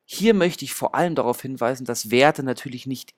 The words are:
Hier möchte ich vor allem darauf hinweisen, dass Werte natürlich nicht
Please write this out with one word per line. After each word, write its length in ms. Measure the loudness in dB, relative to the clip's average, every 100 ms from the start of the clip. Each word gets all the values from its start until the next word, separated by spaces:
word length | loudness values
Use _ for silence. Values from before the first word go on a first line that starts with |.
Hier 300 | -14 0 2
möchte 300 | 4 2 0
ich 100 | -8
vor 200 | -4 -2
allem 200 | 0 0
darauf 260 | 0 0 -2
hinweisen, 440 | -6 -2 -2 -2 -6
dass 240 | -6 2
Werte 320 | 6 6 4
natürlich 440 | -4 -6 -10 -12 -10
nicht 280 | -10 -12